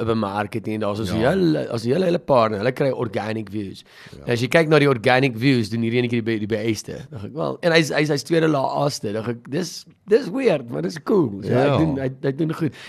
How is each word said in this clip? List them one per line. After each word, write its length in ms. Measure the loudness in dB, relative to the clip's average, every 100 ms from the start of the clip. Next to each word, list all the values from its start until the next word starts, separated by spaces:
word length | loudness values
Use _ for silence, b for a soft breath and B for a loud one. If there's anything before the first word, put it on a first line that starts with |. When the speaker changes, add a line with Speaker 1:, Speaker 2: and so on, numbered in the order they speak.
Speaker 1:
bemerk 480 | -2 0 0 -2 -4
het 120 | -6 -6
nie, 80 |
en 60 | -4
daar's 180 | -2 -2 -2
so 80 | 0
Speaker 2:
Ja. 140 | 2
Speaker 1:
hele, 360 | 4 2 2 -2
daar's 140 | -4 0
'n 20 |
hele, 120 | 0
hele 140 | 2 0
paar, 340 | 2 2 4
en 60 | 2
hulle 140 | -2
kry 180 | 0 -2
organic 580 | 0 -4 -4 -4 -6 -6
views. 320 | -8 -8 -12 -20 B B
Speaker 2:
Ja. 120 | -14 -4
Speaker 1:
En 60 |
as 60 | -2
jy 60 | 2
kyk 200 | 2 6
na 100 | 6
die 100 | 6
organic 480 | 4 4 4 4 2
views, 320 | 2 4 2
doen 100 | -2
hierdie 200 | 0 0
enetjie 200 | 0 0
die 160 | 0 -2
be-, 80 | -2
die 0 |
beste. 600 | -2 0 -2 -4 -12 -12
Dink 140 | -14
ek, 80 | -12
wel, 260 | -6 -6 -2
en 100 | 2
hy's, 160 | 2 2
hy's, 200 | 0 0
hy's 120 | 0
tweede 240 | 0 2 2
laaste. 640 | 2 0 0 -2 -2 -4
Dink 140 | -4 -4
ek, 220 | -8 -6
dis, 360 | -6 -6 -10 -18 _ 2
dis 220 | 2 2
weird, 400 | -2 0 0 -2
maar 120 | -6
dis 160 | -6 -6
cool. 380 | 0 2 2 -2
So, 60 | -2
Speaker 2:
Ja. 280 | 2 2 2
Speaker 1:
hy 0 |
doen, 180 | 2 0
hy, 120 | -4 -4
hy 100 | -4
doen 200 | -2 -4
goed. 220 | -2 -4 B